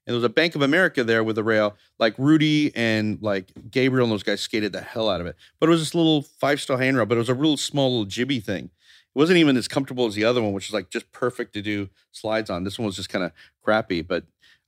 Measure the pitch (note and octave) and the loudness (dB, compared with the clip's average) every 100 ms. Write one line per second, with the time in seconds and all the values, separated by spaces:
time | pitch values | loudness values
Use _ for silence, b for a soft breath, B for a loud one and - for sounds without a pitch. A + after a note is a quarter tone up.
0 | - A#2+ A#2 C3 E3 D#3+ C#3 E3 F3 C3+ | -6 -2 0 2 0 2 2 4 2 0
1 | A#2 A2+ A2 A2 A2 G#2+ G#2 - b - | 0 2 0 -2 0 2 0 -4 b -2
2 | A2+ G#2+ C#3 D#3 D3+ D3+ D3 A#2 A#2 A2 | -2 2 4 4 4 2 0 0 0 0
3 | G#2+ G2 G#2+ G2 F#2 - A2 C3+ C3 B2+ | -2 -2 -4 -4 -6 -18 -6 0 2 2
4 | A#2+ G#2 G#2 G2+ - A2 G#2 F2+ F2 A2+ | 0 0 -2 -4 -4 -2 -2 -6 -8 -4
5 | A2 F2 F2 - b _ E3 E3 D3 F3 | -2 -2 -6 -12 b _ 2 2 2 0
6 | D#3+ D3+ - _ C#3 C#3+ - B2+ C3 C3+ | 2 2 -2 _ 0 0 -2 0 2 2
7 | G#2 A#2 A2+ B2+ D#3 C#3 - C#3+ C3 B2 | 2 0 0 0 0 0 -2 0 0 0
8 | G2+ G#2 C3+ B2+ G2+ F2+ C2 _ _ - | -2 -4 -2 -2 -4 -6 -8 _ _ -20
9 | _ B2+ E3 F3 D3+ B2+ - C#3+ C3+ B2+ | _ 0 4 6 6 4 0 -4 -4 -2
10 | A#2 G2+ A2 B2 G#2+ G2 - G#2 F#2 A#2 | -2 2 2 2 0 -4 -4 -6 -6 -10
11 | - - B2 - A#2 G#2+ G2+ G#2 F#2+ _ | -10 -6 -4 -4 -8 -8 -4 -4 -6 _
12 | _ - A2 A2 G#2+ F2+ G2 A2 G#2+ F#2+ | _ -10 -4 -4 -2 -6 -6 -4 -6 -6
13 | F2+ G2+ F2 b b _ - G#2+ - F2 | -6 -4 -4 b b _ 0 0 0 -6
14 | E2 F2 - _ b b | -4 -6 -6 _ b b